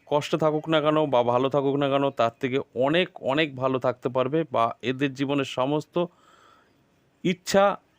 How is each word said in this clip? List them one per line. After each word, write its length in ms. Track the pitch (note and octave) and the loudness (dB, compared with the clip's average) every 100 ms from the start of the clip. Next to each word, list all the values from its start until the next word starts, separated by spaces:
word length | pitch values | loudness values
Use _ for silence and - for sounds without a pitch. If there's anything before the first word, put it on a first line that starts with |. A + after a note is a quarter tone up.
| - | -4
কষ্টে 320 | D3 D3 E3 | -2 -2 0
থাকুক 280 | D#3+ D3+ D3+ | 0 0 0
না 100 | D#3+ | 0
কেন 160 | D3 D#3 D3+ | 2 2 2
বা 140 | B2 | 2
ভালো 240 | A#2+ B2 C3+ | 2 2 2
থাকুক 260 | C#3+ C#3 C#3 | 0 0 0
না 80 | C#3+ | 0
কেন, 160 | C#3 C#3 | 2 0
তার 220 | - A#2 - | 0 -2 -2
থেকে 180 | C3 C3 - A#2 C3+ | -4 -4 -4 -2 0
অনেক, 220 | E3 F#3 - | 0 -2 -4
অনেক 240 | - C#3 D#3 C3 | -2 0 -2 -2
ভালো 220 | C3 C3 | -2 0
থাকতে 280 | B2+ A#2 C3+ | -2 -2 -2
পারবে 300 | B2 B2+ D#3 D#3 | -2 -2 -2 -2
বা 140 | A2+ A#2 - | 0 0 -2
এদের 300 | A#2 C3 C#3+ | -6 -2 -4
জীবনের 360 | C3 C#3 C#3+ C3+ | -2 -4 -2 -4
সমস্ত 440 | - C3 D3+ D3+ F3 E3+ _ _ _ _ _ _ _ _ _ _ _ | -2 -2 -2 -2 -4 -4 _ _ _ _ _ _ _ _ _ _ _
ইচ্ছা 420 | E3+ F3+ - G3 G3+ - _ | -4 -4 0 4 4 2 _